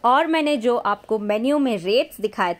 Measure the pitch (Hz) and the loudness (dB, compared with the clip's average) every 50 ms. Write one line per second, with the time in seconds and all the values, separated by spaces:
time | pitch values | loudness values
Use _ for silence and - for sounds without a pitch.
0 | - 233 254 285 330 320 320 320 302 294 294 262 214 247 240 233 - 202 202 - | 4 4 4 4 2 2 0 0 0 0 -2 0 0 0 0 0 0 -2 -4 -4
1 | - - 220 214 208 208 208 214 233 269 294 294 277 254 226 190 165 185 208 247 | -4 -4 -4 -4 -2 -2 -2 0 0 0 0 2 0 0 -2 -2 -2 0 0 0
2 | 311 311 - - 202 214 - - 190 175 175 | 0 -2 -6 -6 -6 -6 -2 -2 -2 -2 -2